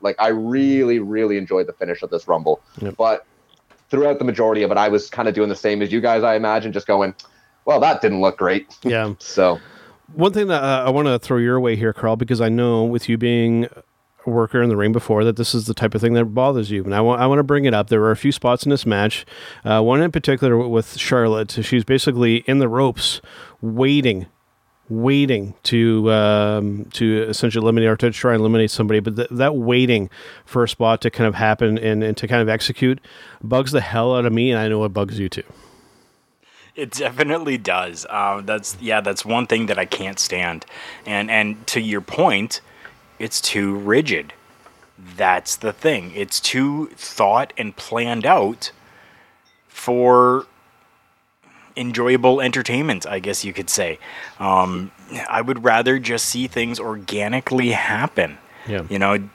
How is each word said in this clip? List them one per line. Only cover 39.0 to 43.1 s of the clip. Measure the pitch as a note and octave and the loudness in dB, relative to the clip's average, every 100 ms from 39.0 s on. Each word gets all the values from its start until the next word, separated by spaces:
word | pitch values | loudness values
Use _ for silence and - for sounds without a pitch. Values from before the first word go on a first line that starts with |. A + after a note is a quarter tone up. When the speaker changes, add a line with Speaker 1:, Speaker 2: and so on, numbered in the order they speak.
Speaker 3:
that's | G2+ G2+ | -2 -4
one | G#2 A#2 A#2+ | -4 -4 0
thing | A2+ A2 | -2 -2
that | F#2+ | -4
I | F#2 | -4
can't | - F#2+ F#2+ | -6 -8 -6
stand. | - F2+ F2 E2 - - - - A2 | -6 -4 -6 -8 -14 -20 -18 -16 -8
And, | G2+ A2 | -6 -2
and | A2 G#2+ G#2+ - | 0 -2 -4 -6
to | B2 | -4
your | A2 G#2 | -4 -6
point, | - - F3 G2 A#2 - - - - - _ | -4 0 0 0 -4 -10 -14 -20 -20 -20 _